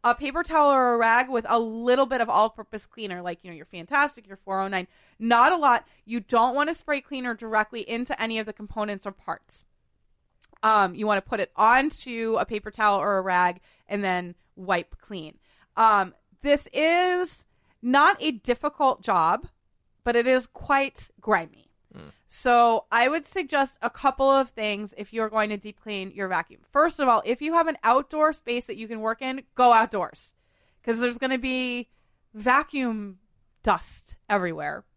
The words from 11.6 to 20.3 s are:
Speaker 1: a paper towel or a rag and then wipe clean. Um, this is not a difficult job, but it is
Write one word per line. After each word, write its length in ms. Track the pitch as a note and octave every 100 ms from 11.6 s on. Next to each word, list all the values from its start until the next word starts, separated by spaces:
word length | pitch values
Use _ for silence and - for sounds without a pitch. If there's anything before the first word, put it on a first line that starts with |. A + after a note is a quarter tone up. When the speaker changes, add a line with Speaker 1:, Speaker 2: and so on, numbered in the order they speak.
| G#3+ B3 C#4+ - - A#3 A3+ A3
Speaker 1:
a 60 | -
paper 240 | G#3+ G#3+
towel 280 | G#3 G#3+ G3+
or 200 | F3 G3
a 40 |
rag 380 | F#3+ F3+ F3+ F3+ _ _ _
and 160 | G3+
then 320 | G3 F3+ F3+ - _ -
wipe 400 | F#3 F3+ F3 -
clean. 340 | _ G3 D#3 - _ _ _ -
Um, 360 | A3 G#3 F#3 - _ _
this 240 | C#4+ C#4+ -
is 720 | - D#4+ E4+ F4+ F4+ F4+ - _ _ _ _
not 340 | A#3+ C4+ D#4 G4+
a 140 | D4+
difficult 680 | A#3 - A#3+ D4 - C4+ -
job, 460 | - F#3 D#3+ G#3 - _ _ _ _ _
but 140 | - A#3
it 100 |
is 220 | A#3+